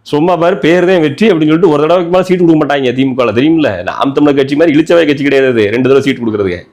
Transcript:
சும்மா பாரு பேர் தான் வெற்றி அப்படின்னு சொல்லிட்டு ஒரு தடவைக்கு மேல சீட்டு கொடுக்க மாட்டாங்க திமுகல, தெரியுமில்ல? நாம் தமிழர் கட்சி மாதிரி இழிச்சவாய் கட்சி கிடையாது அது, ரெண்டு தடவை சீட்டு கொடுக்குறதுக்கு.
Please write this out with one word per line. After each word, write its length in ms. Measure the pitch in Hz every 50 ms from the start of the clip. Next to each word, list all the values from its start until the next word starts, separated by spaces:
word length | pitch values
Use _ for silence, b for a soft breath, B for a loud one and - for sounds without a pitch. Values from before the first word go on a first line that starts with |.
சும்மா 340 | _ - - 147 156 180 180
பாரு 220 | 165 165 175 196
பேர் 280 | - - 147 170 180 175
தான் 140 | 175 190 180
வெற்றி 260 | 156 151 131 - 214
அப்படின்னு 240 | 226 190 156 156 151
சொல்லிட்டு 180 | 156 165 190 175
ஒரு 120 | 151 143
தடவைக்கு 300 | 151 156 170 185 175 170
மேல 120 | 180 185 180
சீட்டு 220 | - 180 180 180
கொடுக்க 140 | 165 160 156
மாட்டாங்க 320 | 156 139 143 143 135 123 120
திமுகல, 380 | 131 135 135 127 123 123 117 101
தெரியுமில்ல? 500 | 117 135 156 165 160 147 123 101 87 90
நாம் 300 | 90 - - 120 139 135
தமிழர் 220 | 147 147 147 139
கட்சி 200 | 139 135 135 143
மாதிரி 200 | 143 165 175 135
இழிச்சவாய் 320 | 151 160 - 175 170 165
கட்சி 160 | 147 143 139 139
கிடையாது 240 | 143 139 135 135
அது, 160 | 131 123 113 104
ரெண்டு 260 | 101 110 123 127 131
தடவை 120 | 135 139
சீட்டு 200 | 117 135 127 120
கொடுக்குறதுக்கு. 380 | 120 110 107 107 101 95 87 90 - b